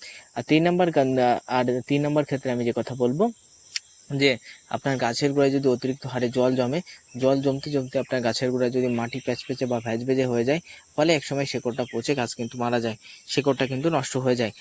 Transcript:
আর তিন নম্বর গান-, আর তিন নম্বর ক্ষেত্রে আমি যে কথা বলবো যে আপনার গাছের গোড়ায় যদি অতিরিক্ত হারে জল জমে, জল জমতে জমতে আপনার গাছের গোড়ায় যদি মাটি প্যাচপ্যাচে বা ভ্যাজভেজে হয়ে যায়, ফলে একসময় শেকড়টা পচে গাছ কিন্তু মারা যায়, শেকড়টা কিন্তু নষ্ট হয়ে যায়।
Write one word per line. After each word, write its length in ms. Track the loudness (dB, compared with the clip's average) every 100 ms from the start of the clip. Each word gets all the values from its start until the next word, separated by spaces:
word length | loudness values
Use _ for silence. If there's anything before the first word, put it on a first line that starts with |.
| -8 -8 -8 -6
আর 80 |
তিন 180 | 2 4 4
নম্বর 200 | 4 4
গান-, 480 | 4 4 4 4 2 0
আর 180 | 0 2 0 0
তিন 120 | 0 2
নম্বর 180 | 0
ক্ষেত্রে 260 | 0 0 0
আমি 120 | 0 0
যে 80 | 0
কথা 180 | -2 0
বলবো 280 | 2 2 0 0 -8 -8 -6 -6 -8 -8 -4
যে 280 | 2 2 2 -4 -8 -6
আপনার 260 | -4 -2 0
গাছের 340 | 0 0 2
গোড়ায় 180 | 4 4
যদি 160 | 4 2
অতিরিক্ত 400 | 2 0 -2 -4
হারে 200 | -2 -2
জল 220 | 2 2 2
জমে, 240 | 0 0 -4 -8 -10 0
জল 200 | 2 4
জমতে 260 | 2 0 -2
জমতে 240 | -2 -2 -2
আপনার 220 | -2 0
গাছের 280 | 0 0 0
গোড়ায় 200 | 2 0
যদি 160 | 2 0
মাটি 320 | 0 -2 -4
প্যাচপ্যাচে 460 | -4 -4 -4 -4 -2
বা 120 | -2
ভ্যাজভেজে 460 | -2 -2 0 2 2
হয়ে 200 | 2 2
যায়, 160 | 0 -2 -12 -6 0
ফলে 160 | 2 2
একসময় 300 | 0 -2 -2
শেকড়টা 380 | -2 -4 -2 -4
পচে 220 | -2 0 0
গাছ 140 | 0 -2
কিন্তু 200 | -6 -4
মারা 220 | 0 0
যায়, 180 | 0 -4 -8 -12 -6
শেকড়টা 380 | 0 2 2 0
কিন্তু 200 | 0 0
নষ্ট 280 | 0 0 -2
হয়ে 180 | 2 2
যায়। 160 | 0 -4